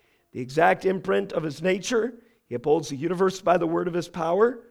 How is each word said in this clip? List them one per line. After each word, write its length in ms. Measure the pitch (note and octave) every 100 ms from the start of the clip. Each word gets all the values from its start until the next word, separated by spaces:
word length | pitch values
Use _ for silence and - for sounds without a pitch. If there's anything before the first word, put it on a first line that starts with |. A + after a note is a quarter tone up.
| _ _ _
the 100 | -
exact 440 | C3 C#3+ F3 F#3 F#3+
imprint 480 | F#3+ F#3 G3 G3
of 100 | -
his 180 | D#3 D3
nature. 600 | F3+ F#3+ - A#3+ A3+ - _ _ _
He 100 | A#2+
upholds 340 | B2+ D#3+ D3+
the 60 | C#3
universe 460 | E3 F3+ F#3+ F#3
by 160 | E3+ F3+
the 100 | E3
word 200 | E3+ F3
of 60 |
his 160 | E3+ E3+
power." 540 | F#3 E3 F#3 A#3 C4 -